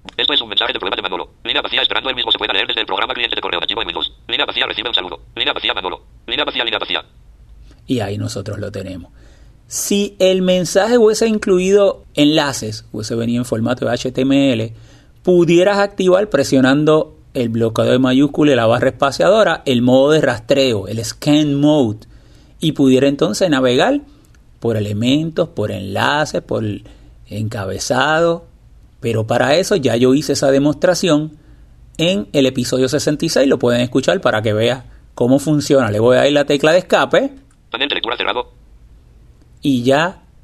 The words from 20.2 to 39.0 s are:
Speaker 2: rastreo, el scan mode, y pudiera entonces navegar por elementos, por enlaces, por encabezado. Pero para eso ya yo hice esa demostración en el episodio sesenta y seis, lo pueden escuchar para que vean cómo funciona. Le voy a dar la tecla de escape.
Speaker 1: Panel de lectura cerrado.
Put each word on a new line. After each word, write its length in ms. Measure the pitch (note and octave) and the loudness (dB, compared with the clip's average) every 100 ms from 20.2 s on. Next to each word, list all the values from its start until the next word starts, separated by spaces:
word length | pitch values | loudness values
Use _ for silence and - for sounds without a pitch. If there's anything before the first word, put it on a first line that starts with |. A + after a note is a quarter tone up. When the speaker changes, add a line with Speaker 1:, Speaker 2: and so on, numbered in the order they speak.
Speaker 2:
rastreo, 680 | C#3 A2+ - - C3+ G#2+ G2 | 2 -2 0 2 2 0 -4
el 140 | A2+ | -6
scan 520 | A2+ - - D3 D3+ | -8 -6 0 2 2
mode, 460 | C#3 D3 D3+ A#2+ G#2+ - - - - - - | 2 2 2 2 -2 -12 -20 -20 -20 -20 -6
y 120 | D#3+ | -4
pudiera 360 | D3+ C3+ B2+ C#3 | 2 4 4 4
entonces 400 | C#3+ E3+ G#3 F#3 | 2 -2 0 0
navegar 540 | C3+ C3 B2+ G3 C#4+ - - _ _ _ _ | 2 2 2 2 0 -4 -18 _ _ _ _
por 160 | A#2 G#2+ | -4 -2
elementos, 720 | G#2 G#2 A#2+ D3 D#3+ D#3+ E3 | -4 -2 0 0 -2 -4 -6
por 220 | - G#2 | -4 -6
enlaces, 720 | F#2+ G2 G2 A#2 D3 D3+ F3 | -6 -8 -4 -2 -2 -2 -6
por 220 | - A2+ A2 G2+ - - - - - | -6 -6 -4 -8 -12 -20 -20 -20 -14
encabezado. 1160 | G#2 A2 G#2+ G2 F#2+ - B2 C#3 D#3 E3+ E3+ - - - - - - | -8 -8 -6 -8 -6 -4 0 0 2 0 -2 -8 -20 -20 -20 -20 -10
Pero 260 | A#2 A2+ A2 | -4 -4 -2
para 300 | A#2+ B2 D#3 | 0 2 0
eso 180 | F#3 | 0
ya 220 | G3+ B2 A#2 | 0 0 2
yo 180 | B2+ | 4
hice 200 | C3+ C#3+ | 2 0
esa 160 | C#3 C#3+ | -2 2
demostración 840 | C#3 C#3+ C#3+ F3+ F3 F#3 D3+ D#3 - - - - - - - | 2 2 2 0 2 2 0 -2 -10 -20 -20 -20 -20 -16 -4
en 320 | E3+ F#3+ G#2 | -2 -2 -2
el 140 | D3+ C3 | 0 0
episodio 420 | C3 A#2+ C3 C3 | 0 -2 -2 0
sesenta 360 | C#3+ - D3 | -2 -2 -2
y 60 | E3 | -2
seis, 180 | - C4+ | 0 2
lo 100 | C#3+ | 2
pueden 220 | B2 A#2+ | 0 0
escuchar 400 | B2 C#3 B2+ F#3+ | 0 -2 0 0
para 220 | C3 G#2+ | 0 0
que 100 | G#2+ | 0
vean 320 | G#2+ A#2 C3 - - - | 0 0 -2 -8 -20 -14
cómo 240 | - B2 C3+ | -2 0 2
funciona. 520 | C#3+ D3+ C#3 C#3 A2+ | 2 -2 2 2 2
Le 80 | G#2 | 2
voy 200 | A#2+ B2+ | 4 4
a 20 | |
dar 120 | C3 | 4
la 120 | D3 | 2
tecla 280 | C#3+ D3 D3+ | 2 2 2
de 60 | F3 | 2
escape. 560 | F3 G3 C3+ E3 C#4 - - _ _ | 2 0 2 0 0 -4 -20 _ _
Speaker 1:
Panel 180 | A2+ D4 | -6 -4
de 60 | |
lectura 220 | F#2 G#2+ A#2+ | -4 -6 -4
cerrado. 360 | F#2+ A2 B2 - - - - - | -4 -4 -8 -12 -20 -20 -20 -20